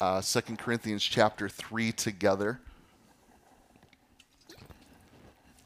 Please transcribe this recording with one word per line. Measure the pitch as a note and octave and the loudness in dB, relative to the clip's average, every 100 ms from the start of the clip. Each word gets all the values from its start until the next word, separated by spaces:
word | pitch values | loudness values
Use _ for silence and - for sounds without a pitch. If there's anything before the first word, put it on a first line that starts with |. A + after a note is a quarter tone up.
uh, | F#2+ F#2+ | 2 2
Second | - B2 - A2+ | 2 0 -2 -4
Corinthians | A#2+ A#2 A2 G#2 | -2 -2 -2 -2
chapter | - B2 G#2+ - G#2 | 0 4 4 4 -8
three | - - A2+ A2+ | -8 -8 -2 -2
together, | - A2+ F#2+ G2 G2 G#2 B2+ - - - _ _ _ _ - _ - _ - - _ _ _ _ _ - - - - - - - - - - - - | -2 -4 2 2 2 0 -4 -12 -20 -20 _ _ _ _ -20 _ -20 _ -20 -20 _ _ _ _ _ -20 -20 -20 -20 -20 -20 -20 -20 -20 -20 -20 -20